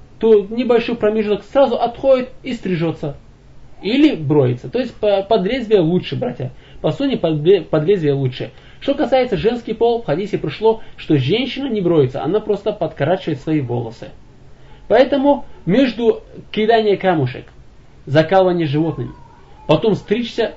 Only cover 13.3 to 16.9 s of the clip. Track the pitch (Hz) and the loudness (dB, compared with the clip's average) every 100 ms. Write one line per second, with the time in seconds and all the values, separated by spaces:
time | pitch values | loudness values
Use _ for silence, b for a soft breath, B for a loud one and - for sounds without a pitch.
13.3 | 147 - 156 120 120 113 - - - - | -6 -2 -2 -2 -6 -6 -12 -18 -18 -20
14.3 | - - b b b - 220 269 277 285 | -20 -20 b b b 2 2 4 2 2
15.3 | 277 b b 165 226 262 233 233 - - | 0 b b 0 2 2 2 0 0 -6
16.3 | - - 208 214 226 214 | -20 -8 -2 2 2 2